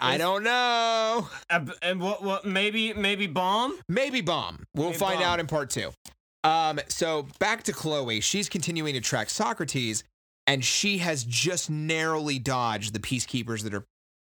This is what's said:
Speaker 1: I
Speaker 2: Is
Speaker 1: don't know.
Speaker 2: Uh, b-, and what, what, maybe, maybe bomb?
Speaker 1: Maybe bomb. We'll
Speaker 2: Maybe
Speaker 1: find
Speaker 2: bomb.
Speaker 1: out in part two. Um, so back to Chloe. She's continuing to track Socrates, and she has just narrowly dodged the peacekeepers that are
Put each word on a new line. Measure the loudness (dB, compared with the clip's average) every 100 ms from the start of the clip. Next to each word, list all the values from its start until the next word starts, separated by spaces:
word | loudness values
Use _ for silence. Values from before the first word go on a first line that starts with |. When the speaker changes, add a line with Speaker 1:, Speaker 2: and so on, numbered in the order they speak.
Speaker 1:
I | 2
Speaker 2:
Is | 2
Speaker 1:
don't | 2 2
know. | 2 2 4 2 2 2 2 0 -2 -8 0
Speaker 2:
Uh, | 0
b-, | 0 -4
and | -2 0
what, | -2 -2
what, | -2 -2 0
maybe, | 0 2 2 0
maybe | 0 0 0 0
bomb? | 0 2 4 2 -2 -2
Speaker 1:
Maybe | 0 0 0
bomb. | 0 0 -2 -8 -8
We'll | -2 -2
Speaker 2:
Maybe | 0
Speaker 1:
find | 0 2
Speaker 2:
bomb. | 2
Speaker 1:
out | 0
in | 0
part | -2 -2
two. | -4 -4 -8 -18 -20 _ _
Um, | 2 4 2 0 -4
so | -2 0 0 -2 -2
back | 0 0
to | -2
Chloe. | -4 -2 -2 0 0
She's | 0 0 -2
continuing | -2 -2 -2 -2 -2
to |
track | 0 0 0
Socrates, | 0 0 -2 -2 -2 -2 -2 -6 _ _ _ 0
and | 2 2
she | 2 2 2
has | 0 0
just | 0 0 2 0 -2
narrowly | -2 0 0 2 0 0 -2
dodged | 0 0 2 0 -2
the | -6
peacekeepers | -2 -4 -2 -4 -4 -4
that | -4 -6
are | -8 _ _ _